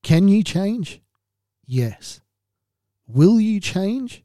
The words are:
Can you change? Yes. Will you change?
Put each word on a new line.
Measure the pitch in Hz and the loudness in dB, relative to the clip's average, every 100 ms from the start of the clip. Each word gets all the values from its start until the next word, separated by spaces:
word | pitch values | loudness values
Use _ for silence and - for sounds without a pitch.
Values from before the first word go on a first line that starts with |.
Can | - 160 196 | 2 4 4
you | 208 | 2
change? | 180 170 196 233 165 - _ _ _ _ _ _ - | 0 -4 -4 -6 -10 -14 _ _ _ _ _ _ -6
Yes. | 127 120 101 - - _ _ _ _ _ _ _ _ - | -4 -4 -8 -20 -20 _ _ _ _ _ _ _ _ -4
Will | 120 170 226 | 2 4 4
you | 214 208 | 2 -2
change? | - 185 196 254 247 - | -4 -4 -4 -6 -10 -16